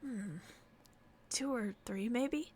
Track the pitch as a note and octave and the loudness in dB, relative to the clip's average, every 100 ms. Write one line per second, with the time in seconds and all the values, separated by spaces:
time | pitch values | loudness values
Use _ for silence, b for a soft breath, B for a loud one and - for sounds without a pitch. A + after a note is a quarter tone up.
0 | C#4+ A#3 G3 D#3+ B B B B - - | -4 -4 -4 -6 B B B B -20 -20
1 | - - - - C4+ C4 G#3 F#3+ - F#3+ | -20 -20 -4 -2 2 2 0 -2 -4 0
2 | G#3 A#3+ C#4 D4+ E4 | 2 4 4 2 -2